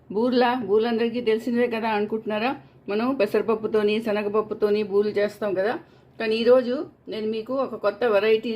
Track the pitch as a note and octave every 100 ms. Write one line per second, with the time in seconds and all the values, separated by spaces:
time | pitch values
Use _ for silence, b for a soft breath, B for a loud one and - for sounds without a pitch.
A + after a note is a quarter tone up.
0 | - F#3+ B3 A#3+ B3 B3+ G3 G#3+ A3+ A3+
1 | A#3 A#3 A3 A3 A#3+ A#3 A#3+ A#3 A3+ G#3
2 | G#3+ A3 G#3 G#3+ A#3 D4 B B - G#3
3 | B3 C4+ G#3+ A3 G3+ A3 G#3+ A3 G#3 G#3+
4 | A3+ G#3 G#3 G#3 G#3+ G#3 G#3 G#3 G3+ G3+
5 | G#3 G3+ G#3 G#3 G#3+ F#3 G3 D4 b b
6 | - - A3 A3 A#3 B3+ A#3+ C4 F4+ -
7 | - G#3 G#3+ A3 G#3+ C4 B3+ G#3+ G#3 G#3
8 | B3 G3+ G#3+ A3 A#3+